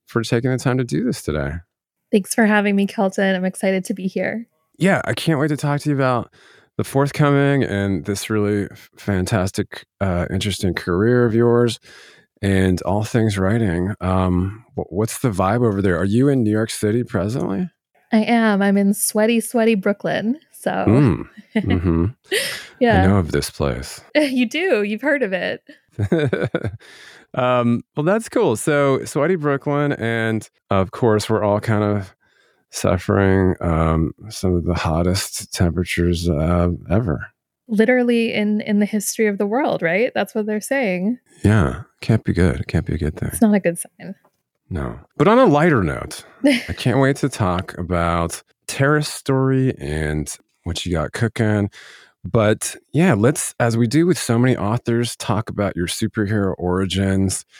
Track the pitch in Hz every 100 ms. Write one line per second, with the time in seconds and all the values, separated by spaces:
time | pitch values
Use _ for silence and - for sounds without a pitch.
0 | - 120 110 117 127 127 131 127 120 147
1 | 240 - - 73 69 85 - _ _ _
2 | _ 214 - - 214 214 202 196 196 -
3 | 190 214 196 185 185 - 196 190 185 190
4 | 185 - 190 220 233 _ _ - 180 156
5 | - 117 - 143 147 147 147 143 151 135
6 | 131 123 - _ - _ _ - - 135
7 | 143 - 143 139 139 139 113 101 101 90
8 | 87 98 - 107 104 104 98 - - -
9 | - 92 92 107 92 - 98 - - -
10 | 95 87 - 95 104 90 92 80 - 87
11 | 113 123 120 110 120 120 120 110 - -
12 | - - _ _ 101 95 95 90 - 104
13 | 110 117 107 98 95 117 104 85 92 -
14 | 92 92 92 90 98 107 - - - 90
15 | 110 - 131 92 95 120 117 101 98 82
16 | 98 113 139 135 107 107 113 - 107 120
17 | 117 - 104 139 - 190 180 - _ _
18 | _ 220 220 233 220 196 196 196 202 202
19 | - 214 220 233 - 240 226 214 202 202
20 | 165 - 214 294 _ - - - - 120
21 | 131 62 - - - 220 92 92 90 82
22 | 92 - _ 415 - - - - 240 202
23 | 190 101 78 71 - - 71 62 67 -
24 | - 294 285 254 240 302 381 220 202 214
25 | 285 285 208 180 - - - - _ -
26 | 101 165 147 80 113 - 110 - - -
27 | - - _ - 127 123 120 120 - -
28 | 156 220 - 262 180 110 - 143 139 135
29 | - 151 156 185 147 139 147 143 147 -
30 | 113 113 113 110 - _ - 98 92 -
31 | 120 107 - 107 104 104 - 104 104 104
32 | 95 _ _ _ _ _ _ - 95 92
33 | - 101 98 95 92 - 85 80 80 80
34 | 80 - 107 - 92 87 82 87 85 80
35 | 87 95 - - 98 - 85 85 90 -
36 | 87 85 85 76 80 87 87 85 - 98
37 | 110 71 - _ _ _ - 208 220 254
38 | 240 233 226 - 208 214 - 202 208 214
39 | - - 214 202 202 240 302 165 165 185
40 | 247 - 196 220 214 214 - 277 220 180
41 | 196 247 _ _ 101 107 69 71 - _
42 | - 113 - 85 87 - - 82 - 80
43 | 76 - - - 214 208 175 175 - -
44 | 175 - _ _ _ _ - 87 64 -
45 | - - 156 240 240 143 170 127 82 64
46 | - - - - 285 247 - - 127 131
47 | 135 139 139 - 95 87 - - 87 87
48 | 85 85 85 - - _ - - 139 151
49 | 151 - - 135 135 131 131 - 69 78
50 | 76 76 76 - _ _ 90 82 87 85
51 | 73 - 113 - 110 104 101 - - -
52 | - _ 92 117 107 110 - - _ 143
53 | 185 104 117 156 - - 120 113 117 143
54 | 175 151 - 117 127 117 101 120 - 117
55 | 120 - - 104 - 92 101 82 87 -
56 | 110 113 101 110 95 - 90 92 95 92
57 | 98 95 95 - -